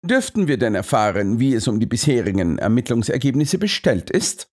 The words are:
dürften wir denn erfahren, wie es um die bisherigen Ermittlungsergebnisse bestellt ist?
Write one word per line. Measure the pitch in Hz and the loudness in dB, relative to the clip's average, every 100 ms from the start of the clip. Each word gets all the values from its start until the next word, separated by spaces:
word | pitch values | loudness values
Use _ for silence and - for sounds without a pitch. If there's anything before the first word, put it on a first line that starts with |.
dürften | 175 262 - 214 170 | 2 0 0 -2 0
wir | 127 | 2
denn | 123 | 0
erfahren, | - - 127 107 95 98 113 | 0 0 2 2 2 0 2
wie | 135 | 2
es | 117 117 | 2 0
um | 107 | 0
die | 113 | -2
bisherigen | 120 - 123 95 98 85 76 | 0 2 2 2 0 0 0
Ermittlungsergebnisse | 101 117 120 117 110 131 139 135 147 180 | 0 0 0 -2 0 0 0 0 0 0
bestellt | 202 - 175 98 - | -2 0 0 -2 -2
ist? | - - - - | -4 -4 -8 -16